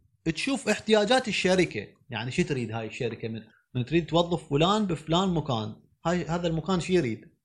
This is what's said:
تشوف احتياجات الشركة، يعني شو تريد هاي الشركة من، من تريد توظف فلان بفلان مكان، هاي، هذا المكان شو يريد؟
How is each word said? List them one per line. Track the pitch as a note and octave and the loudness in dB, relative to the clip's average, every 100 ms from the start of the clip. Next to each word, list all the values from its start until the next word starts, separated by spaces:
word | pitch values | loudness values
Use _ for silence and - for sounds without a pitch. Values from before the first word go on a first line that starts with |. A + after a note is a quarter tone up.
| _ _ D#3+ | _ _ -6
تشوف | - - C4+ - | -4 -4 -4 -2
احتياجات | G#3 - G#3+ G#3 B3+ A#3+ | -2 2 4 6 2 2
الشركة، | - F#3 F#3 E3+ G#2+ F#2+ _ - | 0 2 4 2 0 -10 _ -10
يعني | A2+ B2 | -6 -4
شو | D3 | -2
تريد | F3 C3 A2+ | 0 0 -4
هاي | A2+ A2 | -4 -6
الشركة | - A#2+ A2 A2+ | -4 -6 -4 -8
من، | A2+ - _ _ B2+ | -8 -12 _ _ -4
من | A#2+ | 0
تريد | E3 D#3 | 0 2
توظف | E3 E3+ E3+ - | 2 2 -2 -2
فلان | C#3+ E3+ G#3+ G3+ | 2 4 2 0
بفلان | D#3+ - E3+ G3 | -2 0 2 2
مكان، | E3+ - A2+ G#2+ - _ _ E3 | 0 0 -2 -2 -10 _ _ -2
هاي، | F3 D#3 | -2 -2
هذا | F3 E3+ | -2 -2
المكان | D#3+ E3+ F#3 | -2 0 -2
شو | F3 | 2
يريد؟ | F3+ C3 G#2+ - _ | 2 2 -4 -10 _